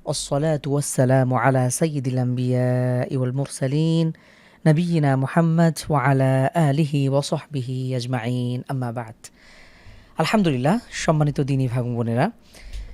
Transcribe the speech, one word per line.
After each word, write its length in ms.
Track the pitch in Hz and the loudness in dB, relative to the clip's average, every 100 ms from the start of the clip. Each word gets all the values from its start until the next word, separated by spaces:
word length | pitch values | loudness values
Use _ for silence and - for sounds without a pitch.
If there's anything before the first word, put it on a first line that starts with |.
| - | -6
ওয়াসসালাতু 680 | 147 - 143 156 151 143 | -6 -2 0 0 0 0
ওয়াসসালামু 640 | 143 143 - 127 131 127 127 | -2 -2 2 4 4 2 2
আলা 340 | 120 131 127 | 2 2 0
সাইয়্যিদিল 480 | 120 165 147 127 127 | 0 -2 -2 -4 -2
আমবিয়াই 1000 | 123 123 123 123 127 127 127 123 127 131 | -2 -2 0 0 2 0 0 -2 -2 -2
ওয়াল 140 | 127 | -2
মুরসালিন, 800 | 127 139 - 135 147 160 165 160 160 - - - - 160 | -4 -6 -4 -2 0 2 2 0 -4 -14 -20 -20 -2 2
নাবিয়িনা 500 | 151 175 170 143 135 | 2 2 2 2 2
মুহাম্মদ 600 | 135 - 165 165 165 151 - | 0 2 2 4 2 2 -2
ওয়া 120 | 147 | 0
আলা 500 | 123 135 131 131 135 | 2 2 4 2 2
আলিহি 560 | 175 156 139 156 147 135 | 2 2 2 0 0 0
ওয়া 120 | 139 | 0
সাহবিহি 760 | 143 156 - 143 123 127 127 127 | -2 -4 -6 -8 -6 -6 -4 -4
আজমাইন। 680 | 120 127 113 127 123 123 - | -4 -4 -2 -4 -4 -6 -6
আম্মা 240 | 135 123 | -6 -6
বা'দ। 360 | 117 110 - - _ - - - - - - - - | -6 -10 -14 -20 _ -20 -20 -20 -20 -20 -20 -12 -4
আলহামদুলিল্লাহ, 600 | 160 220 175 131 131 220 - | 0 2 2 2 2 0 -2
সম্মানিত 500 | - - 156 151 139 | -6 0 2 2 0
দিনী 260 | 135 135 131 | 0 0 0
ভাই 160 | 123 | -2
বোনেরা, 480 | 120 120 117 117 180 - - - - - - | -2 -2 0 0 0 -4 -20 -20 -14 -12 -12